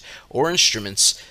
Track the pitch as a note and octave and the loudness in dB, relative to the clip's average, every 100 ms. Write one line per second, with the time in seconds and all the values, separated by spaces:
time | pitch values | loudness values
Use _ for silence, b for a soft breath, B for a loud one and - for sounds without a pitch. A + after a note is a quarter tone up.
0 | B B B - D#3+ F3 - A2 G2+ G2 | B B B -2 0 2 2 0 -6 2
1 | - - B | 2 0 B